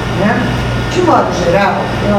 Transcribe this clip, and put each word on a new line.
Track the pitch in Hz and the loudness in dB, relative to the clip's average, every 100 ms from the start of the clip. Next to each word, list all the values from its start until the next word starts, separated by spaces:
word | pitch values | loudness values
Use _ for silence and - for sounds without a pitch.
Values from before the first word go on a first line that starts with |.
| - - | -4 0
né? | 202 - - - - - - | 0 0 0 -2 -2 -2 -2
De | - | 0
modo | 339 247 294 - | 2 2 0 0
geral, | 262 196 196 190 | 2 2 2 0
eu | - - 202 | -4 -2 0